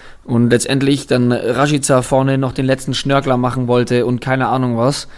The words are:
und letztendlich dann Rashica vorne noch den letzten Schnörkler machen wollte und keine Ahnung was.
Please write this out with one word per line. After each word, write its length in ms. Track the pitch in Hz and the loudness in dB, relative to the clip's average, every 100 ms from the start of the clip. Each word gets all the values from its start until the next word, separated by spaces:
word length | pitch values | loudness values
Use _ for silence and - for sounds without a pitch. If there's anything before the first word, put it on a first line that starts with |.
| - - | -20 -20
und 260 | - 120 120 | -2 0 2
letztendlich 580 | 120 - 135 139 139 - | 2 0 0 2 0 0
dann 240 | 127 123 | 0 2
Rashica 720 | 120 110 123 147 151 131 131 | 0 0 0 2 0 2 2
vorne 340 | 120 135 135 135 | 2 0 0 0
noch 160 | 131 | -2
den 120 | - 131 | -2 -2
letzten 280 | 131 - | -2 -2
Schnörkler 440 | 127 143 139 135 127 | -4 0 0 2 0
machen 300 | 123 123 123 | 0 -2 0
wollte 380 | 123 120 123 117 | 0 2 0 0
und 160 | 123 | -2
keine 260 | - 131 123 | -2 -2 0
Ahnung 300 | 127 127 113 | 0 0 0
was. 300 | 123 143 - | 0 -2 -8